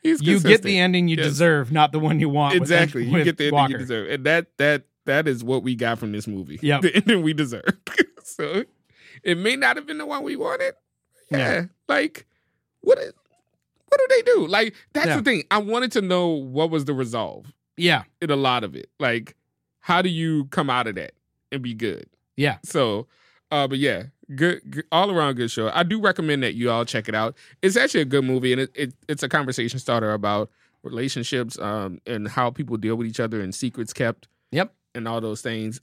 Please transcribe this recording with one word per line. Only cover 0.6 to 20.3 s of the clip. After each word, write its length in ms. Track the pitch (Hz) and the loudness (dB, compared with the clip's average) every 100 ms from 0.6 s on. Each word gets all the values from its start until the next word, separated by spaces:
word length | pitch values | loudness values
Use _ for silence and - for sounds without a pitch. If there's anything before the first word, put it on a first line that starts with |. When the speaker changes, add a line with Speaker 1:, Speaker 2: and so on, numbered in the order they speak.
Speaker 2:
the 160 | - 190 | 6 2
ending 280 | 185 180 175 | 4 4 4
you 100 | 160 | 2
Speaker 1:
Yes. 80 | 151 | 0
Speaker 2:
deserve, 440 | 143 170 151 123 | 2 4 4 2
not 200 | 156 151 | 4 4
the 80 | 156 | 2
one 200 | 156 160 | 0 0
you 80 | 151 | 2
want 260 | 143 143 185 | 2 2 2
with 80 | |
Speaker 1:
Exactly. 400 | 151 170 165 135 | 4 4 4 0
Speaker 2:
An-, 60 | 117 | 0
Speaker 1:
You 40 | 165 | 2
Speaker 2:
with 80 | 156 | 2
Speaker 1:
get 120 | 156 | 2
the 80 | 147 | 2
ending 100 | 143 | 4
Speaker 2:
Walker. 160 | 135 | 2
Speaker 1:
you 40 | 127 | 0
deserve. 320 | 127 113 95 | -4 -6 -4
And 160 | 139 135 | -2 0
that, 320 | 165 170 - | 0 -2 0
that, 260 | 143 147 _ _ - | 2 2 _ _ -2
that 220 | 139 156 | 0 2
is 160 | 123 | -2
what 180 | 117 131 | -2 -2
we 120 | 117 120 | -2 -2
got 240 | 117 113 | -2 -2
from 120 | 110 | -4
this 140 | 104 107 | -6 -6
movie. 300 | 98 80 73 | -8 -10 -4
Speaker 2:
Yep. 200 | 147 143 | 0 2
Speaker 1:
The 140 | 170 180 | 4 2
ending 260 | 202 208 | 2 2
we 120 | 156 | 2
deserve. 320 | 156 139 113 - - - | -2 -4 -2 -4 -4 -6
<laughs> 360 | - - - | -2 -2 -2
So 400 | - - 147 185 269 _ _ _ - - | -18 -10 -4 -4 -6 _ _ _ -20 -8
it 140 | - 175 | -2 0
may 160 | 208 269 | 0 2
not 200 | 254 247 | 0 0
have 100 | 294 | -6
been 100 | 302 | -10
the 80 | 294 | -6
one 180 | 294 | -6
we 120 | 285 277 | -6 -6
wanted. 380 | - 523 539 - _ _ _ _ _ | -4 -2 -4 -6 _ _ _ _ _
Speaker 2:
Yeah. 60 | - | -2
Speaker 1:
Yeah. 260 | 139 175 180 _ - | 0 0 -4 _ -2
Like, 380 | 285 311 - _ _ _ _ _ _ | -2 -2 -8 _ _ _ _ _ _
what, 160 | - 523 | 2 2
i-, 20 | - - _ _ _ _ _ _ _ | 2 -12 _ _ _ _ _ _ _
what 120 | 554 | 2
do 60 | 523 | 4
they 120 | 523 | 4
do? 240 | 466 453 165 | 6 4 4
Like, 280 | 208 226 - _ | 0 0 -4 _
that's 140 | - 165 | -2 0
Speaker 2:
Yeah. 100 | 151 | 2
Speaker 1:
the 60 | |
thing. 200 | 226 208 - | 2 0 2
I 60 | 208 | 0
wanted 340 | 202 233 247 | 2 -2 0
to 80 | 220 | 0
know 260 | 190 180 175 | 2 2 2
what 400 | 156 135 131 165 | 0 -2 -2 0
was 160 | 160 139 | 0 -2
the 80 | |
resolve 580 | 131 123 117 92 50 - _ _ - | -4 -2 -4 -4 -8 -20 _ _ -2
Speaker 2:
Yeah. 280 | 175 151 - _ | 2 2 -2 _
Speaker 1:
in 80 | 165 | -2
a 60 | 139 | 2
lot 280 | 131 123 | 2 0
of 120 | 104 67 | -4 -12
it. 140 | - _ | -18 _
Like, 360 | 139 117 110 _ _ _ _ _ | -2 -2 -6 _ _ _ _ _
how 220 | - 175 | 0 2
do 80 | 185 | 2
you 360 | 165 165 | -2 -2